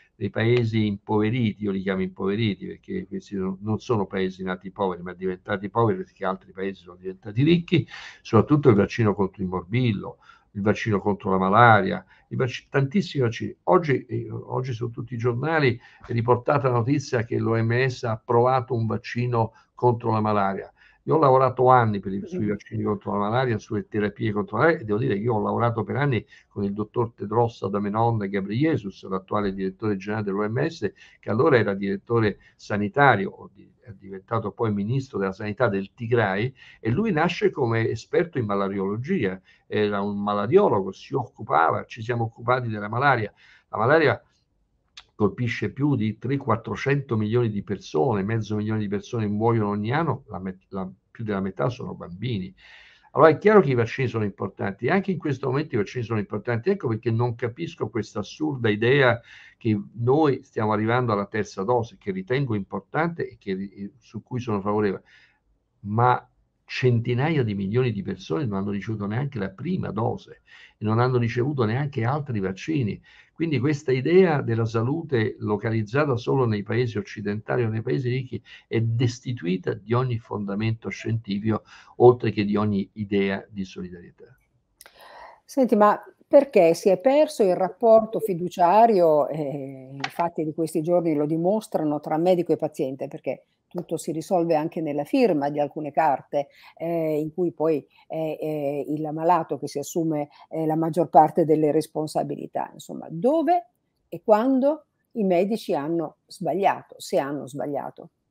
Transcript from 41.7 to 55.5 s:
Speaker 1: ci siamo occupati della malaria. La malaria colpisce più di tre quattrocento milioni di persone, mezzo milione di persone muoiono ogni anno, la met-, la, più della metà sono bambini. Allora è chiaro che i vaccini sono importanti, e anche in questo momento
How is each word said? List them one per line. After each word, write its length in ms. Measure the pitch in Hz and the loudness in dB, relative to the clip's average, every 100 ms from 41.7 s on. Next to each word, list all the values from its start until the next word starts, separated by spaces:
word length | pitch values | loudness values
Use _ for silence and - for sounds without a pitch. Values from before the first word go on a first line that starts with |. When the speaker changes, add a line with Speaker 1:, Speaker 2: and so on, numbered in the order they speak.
| - - | 2 -4
Speaker 1:
ci 160 | - | -10
siamo 220 | 113 117 | -6 -4
occupati 440 | 113 - 120 127 120 | -4 -4 -2 -2 -2
della 220 | 107 104 | -6 -6
malaria. 420 | 110 143 123 104 - - - _ | 0 2 2 -2 -10 -20 -20 _
La 80 | 104 | -2
malaria 420 | 113 156 147 107 - _ _ _ _ _ _ - - - | 2 4 4 0 -6 _ _ _ _ _ _ -20 -20 -2
colpisce 560 | 101 - 120 - 104 | -2 0 -4 -4 -6
più 240 | 95 143 123 | -2 0 0
di 220 | 110 107 | 0 -4
tre 180 | 123 139 | -4 -4
quattrocento 800 | 139 110 - 101 131 143 139 110 | 0 -2 -2 -6 -2 -2 0 -2
milioni 340 | 107 120 117 | 0 0 0
di 140 | 104 | -2
persone, 580 | - 98 - 151 147 104 | -6 -8 -4 0 0 0
mezzo 360 | 98 113 101 107 | -2 -4 -4 -4
milione 220 | 104 110 | -2 -4
di 100 | 101 | -4
persone 380 | 101 - 120 107 | -6 -6 -4 -4
muoiono 420 | 104 113 117 104 | 0 2 2 0
ogni 240 | 104 104 | -2 -2
anno, 320 | 143 165 117 - | -2 -2 -4 -8
la 120 | 95 | -12
met-, 260 | 95 92 _ | -10 -12 _
la, 200 | 98 92 95 _ | -10 -10 -12 _
più 140 | - | -12
della 160 | 110 98 | -6 -4
metà 300 | 98 - 139 | -4 -2 -4
sono 240 | - - | -4 -10
bambini. 600 | 87 85 87 120 107 92 - - - - _ _ | -12 -14 -10 -6 -6 -8 -14 -20 -20 -20 _ _
Allora 180 | 123 156 | 4 6
è 80 | 147 | 6
chiaro 240 | 202 214 | 6 6
che 80 | 147 | 6
i 60 | 123 | 2
vaccini 340 | 113 - 127 | 0 -2 -4
sono 160 | 113 104 | -2 -4
importanti, 640 | 95 104 - 98 95 123 | -4 -10 -6 -6 -4 -2
e 40 | |
anche 200 | 190 196 | 0 0
in 60 | 175 | -4
questo 300 | 156 131 | -4 -4
momento 280 | 135 | -2